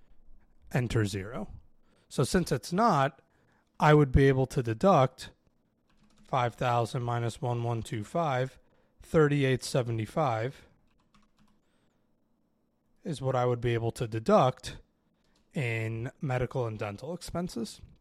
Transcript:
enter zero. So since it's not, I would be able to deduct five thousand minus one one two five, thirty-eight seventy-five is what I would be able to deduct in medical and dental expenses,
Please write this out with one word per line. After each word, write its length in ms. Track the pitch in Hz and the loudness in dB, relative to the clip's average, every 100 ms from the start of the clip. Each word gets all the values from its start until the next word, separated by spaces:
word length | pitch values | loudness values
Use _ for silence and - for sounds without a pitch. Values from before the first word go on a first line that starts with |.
| - - - - _ _ - | -20 -20 -20 -20 _ _ -6
enter 320 | 143 120 117 101 | -4 0 0 0
zero. 440 | 101 95 131 202 - - _ _ _ _ | -2 -8 -10 -12 -14 -20 _ _ _ _
So 160 | - | -2
since 280 | 135 190 160 | 0 0 0
it's 220 | 139 - | -4 -4
not, 480 | 175 233 156 135 - _ _ _ _ _ _ | 0 2 4 0 -2 _ _ _ _ _ _
I 140 | 160 | 6
would 180 | 151 143 | 6 6
be 160 | 147 139 | 6 6
able 180 | 131 131 | 4 0
to 140 | - | -2
deduct 680 | 117 113 190 165 131 - - - _ _ _ _ _ _ _ _ - | -2 2 4 6 4 0 -18 -20 _ _ _ _ _ _ _ _ -4
five 260 | 135 123 | 0 0
thousand 480 | - 127 120 117 135 | -2 0 0 0 -4
minus 400 | 120 120 117 - | -4 -2 -4 -4
one 220 | 123 120 | -4 -4
one 180 | 117 117 | -2 -4
two 220 | 104 113 | -6 -8
five, 560 | 104 170 160 127 131 - _ _ _ _ | -6 -4 -2 -2 -4 -8 _ _ _ _
thirty-eight 640 | - 165 147 143 135 127 | 0 4 4 4 2 0
seventy-five 1000 | - 139 120 113 107 - 143 110 123 - - _ _ _ _ _ _ _ _ _ _ _ _ _ _ _ _ _ _ _ _ _ _ _ | 0 -2 -2 -4 -4 -2 -2 -2 -4 -8 -20 _ _ _ _ _ _ _ _ _ _ _ _ _ _ _ _ _ _ _ _ _ _ _
is 200 | 202 147 | -10 -6
what 120 | 131 127 | -2 0
I 100 | 123 | 0
would 160 | 120 | 0
be 120 | 120 | -2
able 180 | 117 113 | -2 -2
to 140 | - 117 | -6 -8
deduct 680 | 110 110 202 131 - - - - _ _ _ _ _ _ | -4 2 4 4 0 -12 -16 -20 _ _ _ _ _ _
in 600 | - 123 113 110 113 123 - | -6 -4 -4 -6 -6 -10 -8
medical 460 | 143 127 123 135 117 | -6 -4 -4 -4 -6
and 100 | 107 | -6
dental 340 | 107 101 143 | -8 -8 -12
expenses, 720 | 175 - 170 180 - 226 - - - | -12 -8 -8 -6 -8 -10 -12 -20 -10